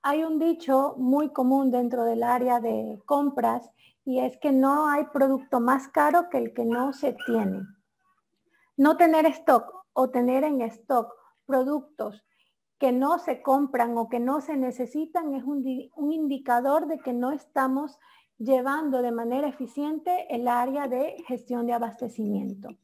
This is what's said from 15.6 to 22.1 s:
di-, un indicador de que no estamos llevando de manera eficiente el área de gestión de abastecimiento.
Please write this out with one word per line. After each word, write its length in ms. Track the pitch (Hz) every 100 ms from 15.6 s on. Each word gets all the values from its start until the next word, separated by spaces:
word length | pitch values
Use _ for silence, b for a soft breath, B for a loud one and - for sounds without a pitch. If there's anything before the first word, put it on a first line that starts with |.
di-, 280 | 262 254 -
un 180 | - 294
indicador 760 | 320 302 269 277 240 262 302 330
de 120 | 311
que 140 | -
no 200 | 240 247
estamos 640 | 294 - - 262 262 294 - b b b _
llevando 640 | 226 262 254 285 311 262
de 120 | 247
manera 340 | 233 233 254 294
eficiente 800 | 262 254 - 294 311 330 359 -
el 140 | 240 240
área 400 | 240 247 277 277
de 340 | 254 302 - 339
gestión 380 | 247 - 240 240
de 60 |
abastecimiento. 1000 | 240 226 202 247